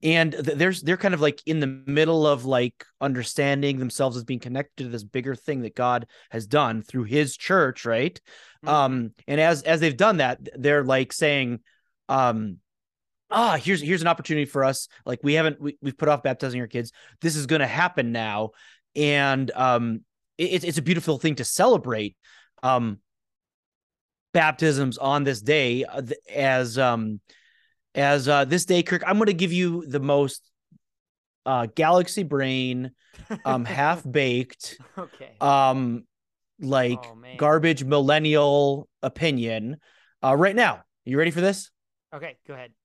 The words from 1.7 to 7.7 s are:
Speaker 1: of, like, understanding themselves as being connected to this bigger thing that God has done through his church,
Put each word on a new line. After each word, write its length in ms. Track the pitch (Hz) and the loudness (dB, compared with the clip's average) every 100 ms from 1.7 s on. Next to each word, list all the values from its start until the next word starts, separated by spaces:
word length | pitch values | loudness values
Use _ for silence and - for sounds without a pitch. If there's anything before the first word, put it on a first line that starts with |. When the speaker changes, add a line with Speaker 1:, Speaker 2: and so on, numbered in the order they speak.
| 135 135 143 160 165 151 | -6 -4 0 4 4 4
Speaker 1:
of, 200 | 143 127 | 2 2
like, 400 | 131 123 - - _ | 0 0 -4 -20 _
understanding 760 | 139 127 117 - 143 139 143 135 | -4 -2 -4 -2 0 0 0 -2
themselves 380 | 127 - 135 120 | -4 -2 -2 -2
as 80 | |
being 160 | 117 127 | -8 -8
connected 440 | 123 127 147 - 131 | -6 -8 -8 -10 -8
to 40 | |
this 140 | 117 | -8
bigger 320 | 104 131 127 127 | -8 -6 -6 -8
thing 260 | - 143 | -6 -6
that 140 | 117 - | -6 -2
God 320 | 123 123 117 - _ | 0 0 -4 -18 _
has 180 | 113 101 | -10 0
done 340 | 143 135 113 | 2 2 -2
through 220 | 107 131 110 | -6 -6 -2
his 300 | 135 147 - | 0 0 -4
church, 500 | - 190 143 | 0 2 2